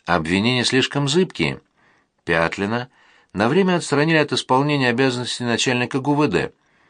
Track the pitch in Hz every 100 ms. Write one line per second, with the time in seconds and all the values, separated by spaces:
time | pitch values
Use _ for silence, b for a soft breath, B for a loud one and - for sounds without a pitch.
0 | - 87 80 95 113 127 117 131 127 143
1 | 143 160 185 - 76 67 - _ _ _
2 | _ _ - 82 82 - 101 120 123 b
3 | b b b 90 113 170 185 175 - 139
4 | 156 160 147 123 - 135 147 147 123 117
5 | 135 123 117 - 120 113 135 123 123 135
6 | 127 147 151 85 - - _ _ _